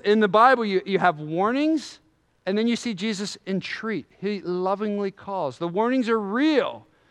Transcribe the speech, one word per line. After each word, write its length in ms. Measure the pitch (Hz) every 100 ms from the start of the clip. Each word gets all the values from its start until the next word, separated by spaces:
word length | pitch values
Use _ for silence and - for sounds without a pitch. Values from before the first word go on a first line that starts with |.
| 208
in 140 | 214
the 80 | 208
Bible, 360 | 214 240 247
you, 180 | 220 185 180
you 140 | 185
have 200 | 175 151
warnings, 800 | 151 165 202 262 311 320 - - _ _ _ _ -
and 120 | 208
then 100 | 233
you 80 | 233
see 180 | 247
Jesus 440 | 190 220 190 208 - -
entreat. 580 | 190 - - 220 190 - _
He 220 | 190 202
lovingly 680 | 170 180 185 196 214 202 196
calls. 460 | - - 190 147 123
The 100 | 170
warnings 400 | 175 226 262 226
are 120 | 226
real. 640 | 202 226 311 285 151 117 - _ _